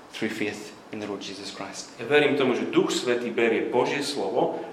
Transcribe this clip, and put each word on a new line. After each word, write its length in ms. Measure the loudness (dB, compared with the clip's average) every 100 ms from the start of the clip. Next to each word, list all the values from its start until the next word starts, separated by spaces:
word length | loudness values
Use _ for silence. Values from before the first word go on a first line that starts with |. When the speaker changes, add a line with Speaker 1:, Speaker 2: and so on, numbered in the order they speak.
| -16
Speaker 1:
through 200 | -6 -4
faith 440 | -2 -4 -6 -12 -16 -12
in 80 | -10
the 80 | -6
Lord 160 | -6
Jesus 280 | -8 -10 -12
Christ. 440 | -10 -10 -10 -14 -12
Speaker 2:
Ja 80 | 4
verím 280 | 6 6 4
tomu, 160 | 2
že 120 | 2 2
Duch 200 | 2 2
Svätý 400 | 2 2 0 0
berie 400 | 2 2 2 2
Božie 320 | 2 2 0
slovo 600 | -2 -4 0 0 0 -2 -10